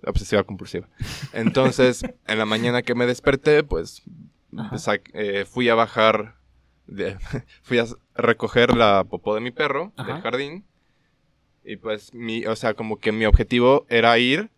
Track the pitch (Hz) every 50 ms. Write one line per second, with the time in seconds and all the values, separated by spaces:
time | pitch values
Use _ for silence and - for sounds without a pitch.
0 | - - 95 - 98 - 110 101 95 - 98 92 95 - - 90 - - _ -
1 | - - - - - - - - 113 107 - 131 131 131 127 - 127 127 120 -
2 | - - - _ _ - 110 110 110 107 107 110 117 123 123 123 117 123 120 120
3 | 123 123 123 - - 147 135 135 - 151 151 147 151 143 - 80 87 - - -
4 | _ - - - - - _ _ _ _ - - 110 - - - - 107 104 -
5 | - - - - 107 101 98 101 95 - - 127 123 117 113 113 113 110 - 117
6 | 110 110 110 107 107 110 - _ _ _ _ _ _ _ _ _ _ - - 98
7 | 90 95 95 95 - - - 123 - _ - _ _ - 127 117 117 117 120 -
8 | _ _ _ - 120 117 113 - 120 107 - 123 120 120 123 117 113 104 101 98
9 | 90 90 - 87 - 104 107 107 120 123 120 - 151 143 135 143 175 214 - -
10 | 117 - 131 165 190 113 120 131 143 143 165 196 - _ _ _ _ _ _ _
11 | _ _ _ _ _ _ _ _ _ _ _ _ _ 98 104 92 - 110 107 104
12 | - - - 117 117 113 113 117 - 110 113 - - 113 107 - 113 110 107 -
13 | - 110 107 110 113 107 - - 110 - 123 120 120 127 139 143 - _ 120 117
14 | 113 117 117 117 123 127 139 175 220 - _